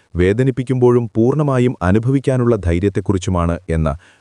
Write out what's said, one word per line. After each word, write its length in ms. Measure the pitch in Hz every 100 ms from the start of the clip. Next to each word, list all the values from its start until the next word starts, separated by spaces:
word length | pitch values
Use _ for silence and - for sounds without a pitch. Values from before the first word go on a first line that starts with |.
| _ 85
വേദനിപ്പിക്കുമ്പോഴും 920 | 90 107 135 131 127 127 123 120 117
പൂർണ്ണമായും 600 | 110 120 147 147 127 123 -
അനുഭവിക്കാനുള്ള 760 | 87 107 117 135 139 127 120 110
ധൈര്യത്തെക്കുറിച്ചുമാണ് 1000 | 87 85 101 104 95 98 98 90 85 85 -
എന്ന 200 | 80 78 71 - _